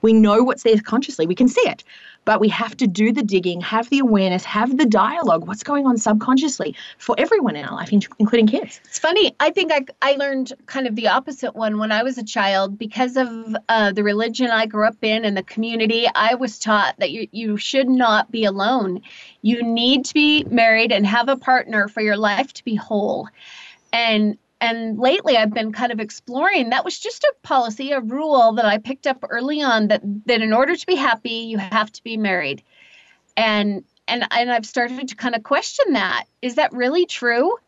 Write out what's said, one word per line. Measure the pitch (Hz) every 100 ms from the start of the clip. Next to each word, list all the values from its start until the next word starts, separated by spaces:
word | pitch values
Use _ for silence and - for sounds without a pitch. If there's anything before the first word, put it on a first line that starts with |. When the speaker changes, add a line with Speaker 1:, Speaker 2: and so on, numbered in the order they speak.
Speaker 1:
We | 220
know | 220 214 214
what's | 247 254
there | 233 214
consciously. | 214 226 269 262 165
We | 180
can | 254
see | 349 480
it. | - - - - - -
But | 214
we | 214
have | - 226 -
to | 247
do | 175 220
the | 240
digging, | 214 190 180 175
have | 175 220 233
the | 277
awareness, | 262 208 190 180 -
have | 208 240 262
the | 285
dialogue, | 214 180 302 226 165 165
what's | 202
going | - 285 269
on | 233
subconsciously | 214 214 233 262 302 - 170 - - -
for | - -
everyone | 277 440 247 151
in | 143
our | -
life, | 190
in-, | 208 - -
including | 208 240 220
kids. | 262 - - _
Speaker 2:
It's | -
funny. | 311 359 359 -
I | 302
think | 330 349
I, | 302 269 -
I | 269 285
learned | 277 269 254 254 -
kind | 269 254
of | 214
the | 220
opposite | 208 262 269 240
one | 214 220 208
when | 214
I | 214
was | 247 254
a |
child | 214 233 196 196 196 202
because | 220 214 254 254
of, | 254 226 226 220 -
uh, | 226 208
the | 196
religion | 208 208 226 226 247
I | 226 226
grew | 214 214
up | 214
in | 220 220 220
and | 202
the |
community. | 190 - 226 226 220 226 233 -
I | 160 240
was | 254 -
taught | 220 214 180 -
that | 190
you, | 160 214
you | 202 226 208
should | - 269 262
not | 254 240 214 -
be | 233 214
alone. | 196 202 262 196 180 - - - _
You | 208 240
need | 233 226 240 277 -
to |
be | 311 294 302 294
married | 233 226 220 226
and | 208 202
have | 226 240
a | 269
partner | 262 254 - 220 208
for | 214
your | 214 208
life | 214 202 269
to | -
be | - 214
whole. | - 214 196 180 - _ - - - - _
And | 233 233 214 214 208 _ _
and | 233 226 226 208
lately | 254 370 349 247
I've | 214
been | 214 220
kind | 214 240
of | 226
exploring, | 214 - - 247 349 392 240
that | 254 381
was | -
just | 440 466 571
a | 539
policy, | - 320 - 214 269
a | 285
rule | 220 254 311 285 226
that | 220
I | 220 214
picked | 214 269 285
up | 262 -
early | 233 262 302
on | 285 226 214
that, | 208 208 202 -
that | 233
in | 220
order | 220 277
to | 349 -
be | 359
happy, | 269 220 240
you | 226 226 220
have | 196 214 214
to | -
be | - 226
married. | 214 180 147 139 _ _ - - _ _ _ -
And, | 220 208 208 196 - _ -
and, | 240 -
and | 233 240
I've | 240 220
started | - 240 254 254
to | 220
kind | 247 233
of |
question | 214 285 403 - 494
that. | 254 190 120 - _
Is | 254 240
that | 302
really | 247 247 320 349
true? | - 240 233 302 480